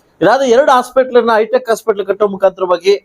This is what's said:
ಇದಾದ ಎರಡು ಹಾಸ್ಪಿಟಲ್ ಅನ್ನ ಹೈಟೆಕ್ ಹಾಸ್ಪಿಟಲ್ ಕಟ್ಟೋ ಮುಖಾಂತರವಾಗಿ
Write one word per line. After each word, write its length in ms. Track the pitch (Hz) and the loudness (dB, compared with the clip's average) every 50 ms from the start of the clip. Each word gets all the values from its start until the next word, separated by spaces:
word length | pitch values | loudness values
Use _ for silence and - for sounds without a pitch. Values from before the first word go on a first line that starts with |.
| _ _ _ - 160 | _ _ _ -2 0
ಇದಾದ 180 | 175 233 269 | 0 2 2
ಎರಡು 320 | 277 262 226 247 302 294 269 | 2 2 2 2 4 4 2
ಹಾಸ್ಪಿಟಲ್ 440 | 247 247 247 - 262 254 254 240 | 2 0 -2 -2 -2 -2 0 0
ಅನ್ನ 140 | 240 226 233 226 | 0 0 2 0
ಹೈಟೆಕ್ 320 | 208 220 220 226 254 254 - | 0 0 0 -2 -4 -2 -2
ಹಾಸ್ಪಿಟಲ್ 380 | 330 - - 226 208 196 196 | -6 -4 -4 -4 -4 -4 -4
ಕಟ್ಟೋ 220 | 190 196 190 214 202 | -6 -4 -2 -2 -4
ಮುಖಾಂತರವಾಗಿ 680 | 196 190 - 190 185 185 190 180 180 175 175 190 202 190 - | -2 0 -2 -2 -2 -2 -4 -2 -2 -2 0 0 0 0 -2